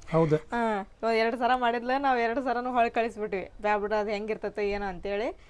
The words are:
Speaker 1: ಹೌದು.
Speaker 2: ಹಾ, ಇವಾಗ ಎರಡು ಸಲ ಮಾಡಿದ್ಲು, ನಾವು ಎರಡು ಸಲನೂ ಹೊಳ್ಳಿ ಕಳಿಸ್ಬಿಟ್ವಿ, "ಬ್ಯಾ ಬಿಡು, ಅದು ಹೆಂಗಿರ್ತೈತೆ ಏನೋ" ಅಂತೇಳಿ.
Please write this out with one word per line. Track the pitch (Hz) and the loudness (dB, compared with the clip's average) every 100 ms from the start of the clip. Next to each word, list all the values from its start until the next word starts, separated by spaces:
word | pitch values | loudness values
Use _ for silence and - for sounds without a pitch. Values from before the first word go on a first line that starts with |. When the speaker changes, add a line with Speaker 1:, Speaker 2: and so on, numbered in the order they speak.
| - | 0
Speaker 1:
ಹೌದು. | 160 165 151 | 2 4 2
Speaker 2:
ಹಾ, | - 240 226 208 196 - | 0 -2 0 -2 -4 -4
ಇವಾಗ | 226 226 | 0 2
ಎರಡು | 226 233 | 2 2
ಸಲ | 240 254 | 2 2
ಮಾಡಿದ್ಲು, | 247 240 240 262 | 2 0 0 0
ನಾವು | 277 254 | 2 2
ಎರಡು | 233 233 | 2 0
ಸಲನೂ | 262 240 247 | 0 -2 0
ಹೊಳ್ಳಿ | 247 233 | 2 2
ಕಳಿಸ್ಬಿಟ್ವಿ, | 240 233 220 214 190 - - | 2 -2 -2 -4 -4 -6 -4
"ಬ್ಯಾ | 208 208 | 0 0
ಬಿಡು, | 202 214 | 2 0
ಅದು | 208 | 0
ಹೆಂಗಿರ್ತೈತೆ | 208 214 214 208 208 202 | -2 -4 -4 -4 -2 -2
ಏನೋ" | 202 202 | -2 -4
ಅಂತೇಳಿ. | 175 196 202 247 370 - | -6 -4 -4 -4 -6 -16